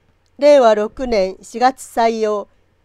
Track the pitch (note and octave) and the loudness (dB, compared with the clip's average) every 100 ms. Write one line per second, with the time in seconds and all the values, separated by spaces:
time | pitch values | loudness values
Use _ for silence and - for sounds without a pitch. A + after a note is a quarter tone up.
0 | _ _ _ - C#4+ D4 A#3 G#3+ G#3+ - | _ _ _ 0 4 4 4 2 -2 -8
1 | B3+ A3+ F#3+ F#3+ F#3+ A3+ B3 C4+ - - | -6 -2 -4 -6 -16 -2 -2 -2 -8 -4
2 | A#3 A3+ G#3+ G#3 G3+ _ _ _ | -2 -2 -4 -6 -10 _ _ _